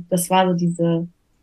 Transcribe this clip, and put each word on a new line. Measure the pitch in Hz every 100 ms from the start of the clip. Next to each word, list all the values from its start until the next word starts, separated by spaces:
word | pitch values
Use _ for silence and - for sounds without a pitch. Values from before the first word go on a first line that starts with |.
| -
das | 180 -
war | 185 185
so |
diese | 175 170 170 170 165 170 _ _ _